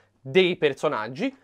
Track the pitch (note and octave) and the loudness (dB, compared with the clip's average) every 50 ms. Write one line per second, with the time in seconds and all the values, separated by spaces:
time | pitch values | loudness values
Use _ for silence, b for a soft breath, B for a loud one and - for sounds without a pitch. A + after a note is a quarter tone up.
0 | B B B B - C3 C3+ F#3 F#3 E3+ F3+ - D#3 C#3+ C3+ - - D#3 C#3 A2+ | B B B B -10 0 2 4 4 4 2 2 0 0 0 0 -2 -2 -2 -2
1 | G#2+ A2+ C3 C#3 A3 C4+ C4 b | -4 -6 -6 -6 -6 -6 -6 b